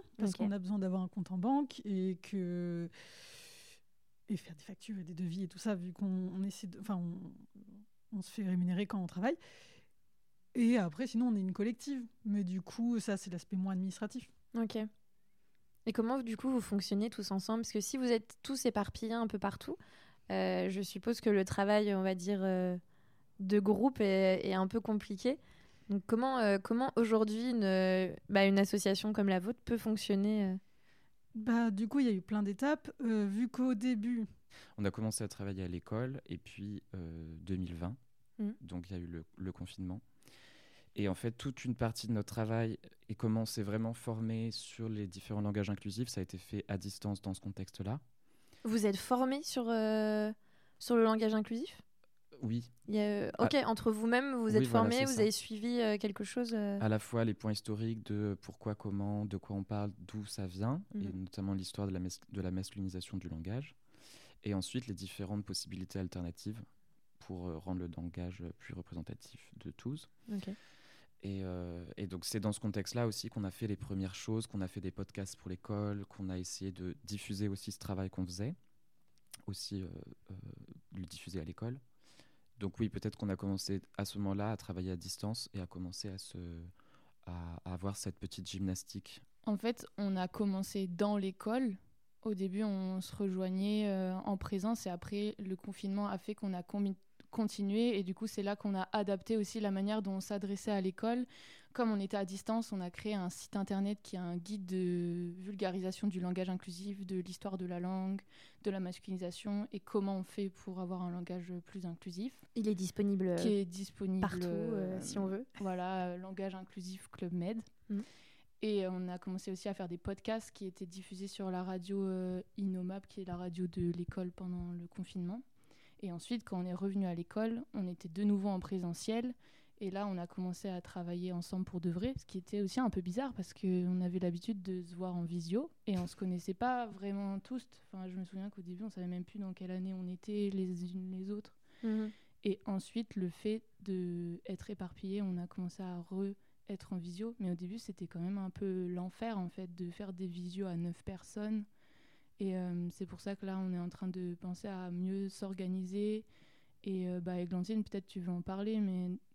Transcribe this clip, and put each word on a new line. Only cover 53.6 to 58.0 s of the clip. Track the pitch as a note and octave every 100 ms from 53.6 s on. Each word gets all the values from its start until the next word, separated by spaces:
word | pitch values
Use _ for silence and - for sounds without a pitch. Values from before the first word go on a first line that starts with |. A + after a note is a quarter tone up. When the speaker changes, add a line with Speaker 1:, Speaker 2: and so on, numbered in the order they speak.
| A#3+
Speaker 2:
entre | A3 A3+
vous-mêmes, | G#3+ A3+ A#3+ C#4 B3
vous | A3
Speaker 3:
Oui, | G#3+
Speaker 2:
êtes | A#3
Speaker 3:
voilà, | A3+
Speaker 2:
formés, | A3+ A#3+
Speaker 3:
c'est | C4+
Speaker 2:
vous |
Speaker 3:
ça. | A#3+
Speaker 2:
avez | G#3+
suivi, | - - G#3+ A#3 A#3+
euh, | A3 G#3
quelque | G#3+ G3
chose, | G3+ B3+ A#3+
euh ? | A3+ G3+ G3+
Speaker 3:
À | G#3+
la | A2
fois | - A#2 A2+
les |
points | G2+ A2
historiques | G#2 - G#2+ A2+ A2+